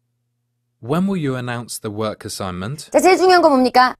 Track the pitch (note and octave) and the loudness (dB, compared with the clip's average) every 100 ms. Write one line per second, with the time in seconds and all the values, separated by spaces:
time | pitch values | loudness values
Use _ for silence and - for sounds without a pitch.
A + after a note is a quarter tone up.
0 | _ _ _ _ _ _ _ _ A#2 D#3+ | _ _ _ _ _ _ _ _ -4 -2
1 | G3 G3 C#3 B2+ B2 A#2+ A#2 - A2 G#2 | 0 0 -2 -4 -4 -6 -8 -10 -8 -4
2 | A2 - G#2 - G2 F2+ G2+ D3 - - | -4 -4 -10 -8 -8 -6 -8 -10 -4 2
3 | F4 F4 F#4 F4+ D#4+ C4 B3+ B3+ B3+ | 2 4 4 4 4 4 4 4 2